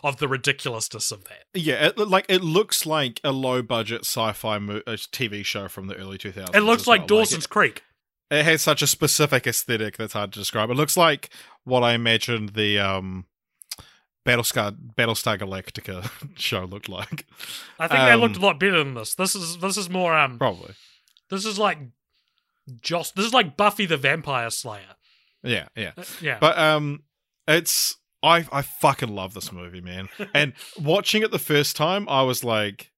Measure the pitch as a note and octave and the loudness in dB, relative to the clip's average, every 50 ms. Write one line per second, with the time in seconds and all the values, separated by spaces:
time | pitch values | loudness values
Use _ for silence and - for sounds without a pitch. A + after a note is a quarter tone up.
0 | - D3 C3 - D3 C3 C3 C3 - C#3+ C#3 C#3 - C#3 A#2 A2 A2 - - A2 | -4 -4 -2 -2 -2 -2 -2 -2 0 -2 -2 -2 -4 -6 -6 -6 -6 -8 -6 -6
1 | - - A2+ G2+ - - G#2 - - _ - F#3+ D#3+ D3+ B2+ G#2+ D3+ D#3+ F3+ - | -6 -6 -6 -8 -12 -20 -20 -20 -16 _ -6 -4 -2 0 2 2 2 2 2 0
2 | G#3 G#3 F#3 F#3+ G3 - F#3+ F#3 F#3+ D#3+ D#3 G3 A3 - - - - D#3 D#3 D#3 | 0 2 2 2 4 2 2 2 2 2 2 2 2 2 0 -2 0 0 0 0
3 | C#3 B2 A2+ - - D3 C3+ C3+ C3 B2+ B2+ B2+ A#2+ - B2+ A2+ A2 G#2 A#2 A2+ | 0 -2 -4 -4 -4 -2 -2 0 0 0 0 0 0 -2 -2 -4 -2 -4 -6 -6
4 | - - - B2 A2+ A2 G#2 - - A2+ G#2+ G#2 G2+ G2+ G#2 G#2+ - B2 A2 G#2+ | -4 -4 -2 -2 -2 -2 -2 -4 -4 -4 -4 -4 -4 -6 -6 -6 -6 -8 -8 -8
5 | - - - - C3 G#2+ G#2 G#2 G2+ - - G#2 G2 G2 - G2+ F#2+ F#2+ F#2+ F#2 | -8 -10 -6 -4 -4 -4 -4 -6 -6 -6 -6 -6 -8 -10 -12 -12 -12 -12 -12 -12
6 | F#2+ F#2+ G2 F#2+ - G#2 F#2 G2 F#2+ F2+ F2+ G#3 G#3 A3 A#3 A#3 - B3 A#3 G3 | -12 -12 -12 -12 -12 -12 -12 -12 -6 0 0 2 4 4 2 2 4 4 4 4
7 | D#3 - G#3 G#3+ A3 G#3 - F3 D3+ - - G#3+ F#3 B2 - - - _ _ _ | 4 4 4 4 4 4 0 -2 -4 -2 2 2 2 2 0 -4 -18 _ _ _
8 | _ _ _ _ _ - D3 D3 D3+ E3 D#3+ D3 - D#3 D3+ - D3+ C#3 - - | _ _ _ _ _ 0 2 2 4 4 4 4 4 2 2 2 2 0 2 2
9 | D#3 C#3+ - - D3+ C#3+ C#3 B2 - B2 A2+ - - - A#2+ A2 G#2+ G#2+ - - | 0 2 2 2 2 4 2 2 2 0 -2 -2 -2 -2 -2 -2 -2 -4 -6 -6
10 | A2+ G#2+ - G#2+ G#2 G2 G2 G#2 G2+ - - A2 G#2+ A2+ B2 C3+ D3+ C#3+ - F#3 | -8 -6 -6 -6 -6 -6 -6 -8 -8 -4 -2 -2 0 0 0 0 0 2 4 4
11 | E3+ D#3+ D3 - - - - - - - - _ _ B2+ B2+ B2 A#2+ A#2 A#2 A#2 | 4 4 4 2 -4 -12 -20 -20 -20 -20 -20 _ _ 0 2 4 4 4 4 2
12 | A#2 A#2 A2+ A2 - - A#2+ A2+ G#2+ G2+ G2+ A2 G#2+ G#2 G#2 G2+ G2+ G2 F#2+ F#2+ | 2 2 2 2 2 0 -2 -2 -4 -4 -2 0 0 2 2 2 2 0 0 -2
13 | F#2 F#2+ F#2 F#2 F2+ - _ _ _ _ _ _ _ - - - - _ _ _ | -4 -6 -8 -10 -10 -14 _ _ _ _ _ _ _ -18 -18 -18 -18 _ _ _
14 | _ _ _ _ - B2 A#2+ A#2+ A#2 - - B2+ G#2 G#2 G2+ - - A#2 A2 - | _ _ _ _ 0 0 2 2 0 0 0 -2 -2 -2 -4 -8 -14 -8 -2 0
15 | A#2+ A2+ A2 - - A#2+ G#2+ F#2 G#2 F#2+ F#2+ F#2+ F#2 - - - - - F#2+ F2+ | 0 0 0 0 -2 -2 -2 -2 -4 -6 -8 -10 -10 -12 -14 -14 -12 -12 -10 -10
16 | F#2 - - - - C#3 - - - - B2 G2 F#2 F2+ F#2+ G#2 - - F#2+ F#2 | -10 -12 -12 -14 -16 -16 -10 -8 -6 -4 -4 -4 -6 -8 -10 -12 -14 -12 -10 -10
17 | F#2+ - - C#3+ - _ _ - - - - - - - - - D#3+ E3 D3+ C3+ | -10 -10 -10 -12 -14 _ _ -18 -16 -14 -14 -14 -16 -16 -10 -6 -2 0 4 6
18 | C3 B2+ A#3 A3+ A#3+ A3+ G3+ F3+ F#3+ G3 E3+ C#3 F3+ G3+ F#3 E3 D3 C#3 C3 A#2 | 6 8 8 6 6 4 2 2 2 2 2 4 2 2 4 2 2 0 -4 -8
19 | G#2+ - - - F#3 F#3+ - G3+ F3 E3 F3 F3 E3+ G3 F#3 G#3 G3 F3 F3+ F#3 | -8 -6 -4 -2 -2 -2 -2 -4 -6 -8 -8 -6 -4 -4 -2 -4 -4 -4 -2 0
20 | F3+ E3+ D#3+ D#3 C#3+ C3 B2 A#2 C#3 A#2+ F#2 E2+ E2+ E2 - _ _ _ _ _ | 2 2 4 4 4 2 2 0 0 0 0 -2 -8 -18 -20 _ _ _ _ _
21 | _ _ _ _ _ _ F#3+ G3 G3 A3 G3+ G3 G#3+ G3 E3+ D#3 C#3 B2 - _ | _ _ _ _ _ _ -8 -6 -6 -4 -2 0 2 0 0 -2 -8 -16 -18 _
22 | _ _ _ _ _ _ _ _ _ _ _ _ _ - A#2+ A2+ - - E3 E3+ | _ _ _ _ _ _ _ _ _ _ _ _ _ -20 -18 -12 -6 -4 -4 -4
23 | D#3+ - - F#3 G#3 A#3 A#3+ B3+ A3 D#3 - - G#3 G#3 G#3 - G#3 E3 E3 C#3+ | -4 -4 -4 -4 -2 2 4 4 2 2 2 2 2 2 2 2 0 0 0 2
24 | B2+ C3+ D3 - D3 C#3+ C#3 B2 A#2 A2+ - - - A#2+ G#2+ G2+ F#2+ - - _ | 2 2 0 0 -2 -2 -2 -2 -2 -4 -6 -6 -8 -10 -12 -14 -16 -20 -20 _
25 | _ _ _ _ _ _ _ _ - B2 A#2 F#2 - - - A2+ G#2+ E2 - - | _ _ _ _ _ _ _ _ -6 -4 -4 -4 -4 -6 -10 -8 -8 -8 -10 -12
26 | F3+ - - - F3 D3 B2+ G#2+ D3 D#3 - E3+ D#3+ D#3 D#3 D3+ D3+ C#3+ C#3+ C#3+ | -16 -16 -14 -8 -6 -6 0 2 4 4 4 4 4 4 4 4 0 -2 -6 -8
27 | - _ _ _ _ _ _ _ _ - D#3 E3+ E3 - - - - - - - | -12 _ _ _ _ _ _ _ _ 2 2 2 2 2 0 0 0 -2 -4 -6
28 | _ _ _ _ - D3+ E3+ E3+ E3 - - C#3 C#3 - - - - D3 C3+ - | _ _ _ _ 4 4 4 4 2 0 -4 -4 -4 -6 -2 2 4 4 4 2
29 | C#3 A2+ G#2 G2+ F#2+ F#2+ G2 G2+ - - F#2+ F2 F2+ F2 F2+ F2+ F2+ F2+ F2+ F#2 | -2 -6 -6 -6 -8 -8 -10 -12 -12 -12 -12 -14 -14 -14 -14 -14 -12 -12 -10 -10
30 | F#2+ F#2+ - - G#3 G3 - C#3+ D3 C#3 - - - - - - D3+ D3 E3 G3+ | -10 -12 -12 -12 -8 -2 0 0 0 0 -2 -8 -18 -16 -12 -4 0 2 2 2
31 | G3 - - G#3+ A3 G#3+ - E3 - - D3+ D3 C#3+ - - - D3+ E3 F#3 G3+ | 2 2 0 2 0 0 -2 -2 -2 2 2 2 2 2 0 0 0 0 0 0
32 | G#3 - C3+ C3+ C3+ B2+ B2 - - A#2+ A2+ G#2+ G#2 G#2 G2+ - - _ _ | 0 0 2 4 4 4 2 0 -2 0 0 0 0 -2 -4 -10 -16 _ _